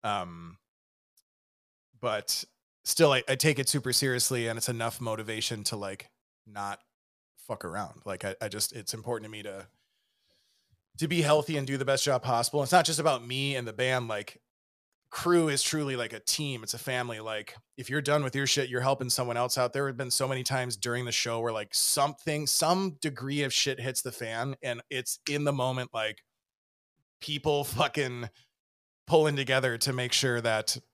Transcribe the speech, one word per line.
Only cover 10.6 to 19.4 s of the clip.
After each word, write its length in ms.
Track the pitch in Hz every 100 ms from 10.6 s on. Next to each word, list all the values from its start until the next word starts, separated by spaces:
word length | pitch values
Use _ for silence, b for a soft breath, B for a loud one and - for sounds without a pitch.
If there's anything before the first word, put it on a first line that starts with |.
| _ _ _ -
to 80 | 156
be 140 | 170
healthy 360 | 147 151 147 151
and 80 | 135
do 120 | 139
the 80 | 135
best 180 | 135
job 180 | 147 127
possible. 400 | 131 120 117 147
It's 100 | 135
not 140 | 180 165
just 140 | 151
about 260 | 156 131 120
me 300 | 131 139 135
and 120 | 117
the 60 |
band. 340 | 110 127 127 113
Like, 320 | 107 104 - _ _ _ _ _ _ _
crew 380 | - 175 175 160
is 160 | 139
truly, 320 | - 156 143 127
like, 180 | 113
a 60 | 113
team. 420 | - - 147 123
It's 120 | 113
a 40 | 117
family. 420 | - 127 120 110
Like, 360 | 110 107 107 - _ -
if 120 | 123
you're 120 | 143
done 220 | 139 147
with 120 | 135 135
your 120 | 139
shit, 220 | 147 127
you're 120 | 123
helping 280 | 131 135 127
someone 280 | 131 123
else 200 | 117